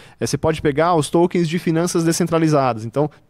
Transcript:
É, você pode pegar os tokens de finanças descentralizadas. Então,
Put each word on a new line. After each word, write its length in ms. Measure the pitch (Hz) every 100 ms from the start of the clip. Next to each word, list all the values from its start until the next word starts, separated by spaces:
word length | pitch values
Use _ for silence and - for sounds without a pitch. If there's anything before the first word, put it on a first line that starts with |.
| - -
É, 80 | 113
você 100 | -
pode 240 | 156 160
pegar 340 | 156 143 165 170
os 140 | 139
tokens 380 | 170 175 180 170
de 100 | 175
finanças 460 | - 160 170 175
descentralizadas. 800 | 165 160 170 165 160 151 131 110
Então, 260 | 113 135 147 - _